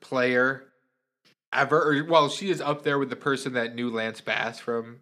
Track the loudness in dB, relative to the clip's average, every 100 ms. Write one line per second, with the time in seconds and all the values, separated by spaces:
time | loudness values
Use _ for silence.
0 | -4 0 2 4 2 0 -10 _ _ _
1 | _ _ _ _ _ 0 2 4 4 2
2 | 4 4 4 0 -2 -2 -2 -2 0 0
3 | -2 -2 -2 -2 -2 -2 -2 -4 -4 -2
4 | -4 -6 -4 -4 -4 -6 -4 -4 -6 -14